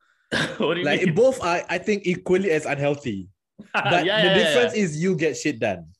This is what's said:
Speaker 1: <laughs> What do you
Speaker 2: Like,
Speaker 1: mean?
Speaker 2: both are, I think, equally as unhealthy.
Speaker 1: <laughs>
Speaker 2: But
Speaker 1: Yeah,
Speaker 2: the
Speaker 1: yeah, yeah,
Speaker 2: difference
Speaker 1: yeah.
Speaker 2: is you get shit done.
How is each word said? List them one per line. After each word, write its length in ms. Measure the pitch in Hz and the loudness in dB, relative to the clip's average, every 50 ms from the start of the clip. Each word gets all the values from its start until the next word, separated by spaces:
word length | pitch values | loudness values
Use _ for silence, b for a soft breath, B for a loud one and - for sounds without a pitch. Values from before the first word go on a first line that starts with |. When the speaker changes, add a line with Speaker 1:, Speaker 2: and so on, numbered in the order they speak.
| _ _ _ _ _ - | _ _ _ _ _ -6
Speaker 1:
<laughs> 260 | - - - - - | -4 -4 -4 -4 -4
What 160 | - 180 151 170 | -4 -2 -2 -2
do 40 | 175 | -2
you 60 | 180 | -2
Speaker 2:
Like, 160 | 147 160 160 185 | -2 0 0 0
Speaker 1:
mean? 80 | 180 151 | 2 4
Speaker 2:
both 240 | 202 247 262 247 - 180 | 4 4 4 2 0 -2
are, 180 | 170 175 170 - - | -2 -2 -2 -2 -4
I 80 | 170 | -6
think, 260 | 175 180 220 208 196 - | -4 -2 -2 -2 0 0
equally 440 | 180 180 180 - 185 180 185 196 180 | -2 -2 -2 0 0 2 2 2 2
as 140 | 156 151 151 | 0 0 0
unhealthy. 600 | 127 143 139 143 143 147 143 - 123 101 95 87 92 _ _ _ _ | -2 -4 -2 0 -2 -2 -2 -4 -8 -8 -8 -10 -14 _ _ _ _
Speaker 1:
<laughs> 220 | _ - - - - | _ -20 -12 -6 -4
Speaker 2:
But 320 | 156 - 196 175 175 165 | -2 0 2 2 2 2
Speaker 1:
Yeah, 160 | 185 208 220 208 | 2 0 2 4
Speaker 2:
the 40 | 190 | 4
Speaker 1:
yeah, 0 | |
yeah, 20 | 190 185 | 4 4
Speaker 2:
difference 340 | 170 156 147 - - - - | 4 4 4 2 2 2 0
Speaker 1:
yeah. 80 | 214 202 | 0 -2
Speaker 2:
is 60 | 165 151 151 175 | -2 -2 -2 0
you 120 | 190 185 | 0 0
get 200 | 143 165 151 123 | 0 0 -2 -2
shit 220 | - - 151 131 113 | -2 -4 -4 -2 -2
done. 320 | 123 107 92 87 82 80 90 | -2 -2 -4 -4 -10 -18 -20